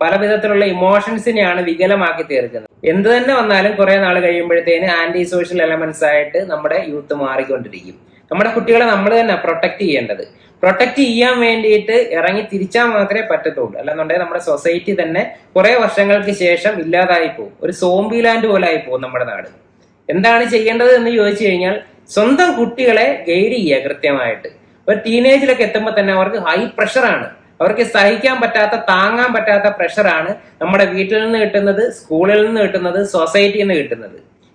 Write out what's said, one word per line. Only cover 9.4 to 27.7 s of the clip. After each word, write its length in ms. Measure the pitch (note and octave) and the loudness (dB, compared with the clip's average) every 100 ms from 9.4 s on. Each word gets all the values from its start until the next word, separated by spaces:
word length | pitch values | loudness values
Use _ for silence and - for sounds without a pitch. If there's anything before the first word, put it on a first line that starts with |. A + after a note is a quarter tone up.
| F3+ E3 F3 - | -2 -2 -4 -2
ചെയ്യേണ്ടത്. 640 | G3 C3+ A2+ G2+ - - - _ | -2 -2 -4 -8 -12 -18 -20 _
പ്രൊട്ടക്ട് 360 | F3+ G3 B3 C#4 | 0 2 0 2
ചെയ്യാൻ 440 | C4 A3+ B3 B3 | 0 2 2 2
വേണ്ടിയിട്ട് 640 | A#3 A3+ A3 G#3+ G#3+ A3+ A#3+ | 0 2 2 2 2 0 0
ഇറങ്ങി 300 | E3 F3 G3 G#3 | 0 0 -2 -4
തിരിച്ചാൽ 320 | G3+ F#3 A#3 A#3+ | -6 -2 0 2
മാത്രമേ 360 | G#3+ G3 G3+ - | 2 0 -2 -2
പറ്റത്തുള്ളൂ. 480 | E3+ D#3+ C#3+ A#2 G2+ | -4 -4 -4 -6 -6
അല്ലെന്നുണ്ടെങ്കിൽ 420 | C3+ D3+ D#3 F3 | -8 -4 -2 -2
നമ്മുടെ 180 | E3+ E3+ | -2 -6
സൊസൈറ്റി 580 | E3+ C#3+ E3+ E3+ F3 F3+ | -4 -2 0 -2 -2 -4
തന്നെ 340 | E3 E3 - - _ F3+ | -2 -2 -4 -8 _ 2
കുറെ 200 | G3+ B3 | 4 4
വർഷങ്ങൾക്ക് 560 | G#3+ - G3+ G3+ G3 | 0 0 2 2 0
ശേഷം 480 | G3+ F3+ E3+ G3+ G3+ | -2 0 2 0 -4
ഇല്ലാതായി 480 | D#3+ F3 F#3 F3 D#3+ | -2 0 2 2 0
പോകും. 240 | - G2+ - | -6 -14 -8
ഒരു 100 | D#3+ | -8
സോംബി 500 | F3+ F3+ F#3 G#3+ A#3 | -2 0 0 0 0
ലാൻഡ് 260 | A#3 A3+ A3 | 2 2 2
പോലെ 200 | F#3+ F3 | 0 0
ആയി 100 | D#3 | -2
പോകും 240 | B2+ B2+ | -4 -6
നമ്മുടെ 240 | B2+ B2+ A#2+ | -6 -6 -6
നാട്. 220 | G2 - - _ _ _ _ - | -8 -12 -18 _ _ _ _ -6
എന്താണ് 360 | E3 A3 A#3 A#3+ | 0 2 2 2
ചെയ്യേണ്ടത് 500 | A3 A3 A3+ B3 B3 | 0 0 2 4 4
എന്ന് 160 | A#3 | 4
ചോദിച്ചു 340 | A#3+ G#3 G#3 G#3+ | 0 0 0 0
കഴിഞ്ഞാൽ 340 | F3+ F#3 G#3+ - _ - | 0 -2 -4 -8 _ -8
സ്വന്തം 480 | - A3 C#4 F4+ C4 | 0 2 4 2 2
കുട്ടികളെ 680 | A#3 - B3 G#3+ B3 C#4+ - | -2 0 2 2 2 -2 -2
ഗൈഡ് 260 | F3 G#3+ | 0 0
ചെയ്യുക 260 | B3 F3 C3+ | 0 0 0
കൃത്യമായിട്ട്. 680 | C#3 C#3+ D3 C#3 A#2+ A2 - - _ _ - | -2 -4 -2 0 -2 -6 -10 -18 _ _ -2
ഒരു 100 | G3+ | -2
ടീനേജിലൊക്കെ 640 | A3+ A#3 B3+ C#4 C4+ B3+ | 0 2 4 4 4 2
എത്തുമ്പോ 320 | G#3+ G#3+ G#3+ G#3 | 0 -2 -2 -2
തന്നെ 140 | G3 | 0
അവർക്ക് 240 | F#3+ F#3+ G#3+ | 0 0 -2
ഹൈ 280 | E3 F3 A3+ - | -2 -2 -2 -4
പ്രഷറാണ്, 520 | G#3+ B3+ A#3+ D#3 - - _ - | -2 0 0 0 -6 -14 _ -2
അവർക്ക് 200 | F3+ | -2